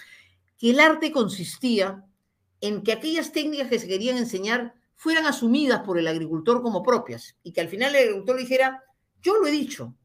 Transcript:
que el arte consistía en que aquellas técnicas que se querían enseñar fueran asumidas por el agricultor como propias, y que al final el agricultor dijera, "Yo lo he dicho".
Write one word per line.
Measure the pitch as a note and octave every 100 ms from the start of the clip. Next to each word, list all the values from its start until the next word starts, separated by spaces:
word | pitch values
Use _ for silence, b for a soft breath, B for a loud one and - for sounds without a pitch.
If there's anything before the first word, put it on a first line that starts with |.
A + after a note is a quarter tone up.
| b b b b _ _
que | A#3
el | C4
arte | D#4 D#4 D#4
consistía | C#4 G3+ F#3+ E3+ - B3+ G#3+ F#3+ G3 - _ _ _ _ _
en | G3+ G#3
que | G#3
aquellas | A3 D#4 E4 D#4+
técnicas | D#4+ D4+ C#4+ B3+
que | B3
se | F3
querían | F#3+ A#3+ B3+
enseñar | A#3 F#3 G3+ A#3+ A#3 - _
fueran | _ D#4+ D#4+ D#4
asumidas | C4+ A#3 C#4 C#4 G#3
por | G3 F3
el | D#3+
agricultor | D#3+ D#3+ D#3+ A#3 B3
como | A#3+ F3+
propias, | - A#3 - A#2 - _
y | F3+
que | F3
al | E3
final | G3+ C4+
el | C#4
agricultor | A#3 G3 F#3+ B3+
dijera, | B3+ C4 C4 C4 - _ _ _
"Yo | E4+ G#4+
lo | D4+
he |
dicho". | D4 - - A#2 -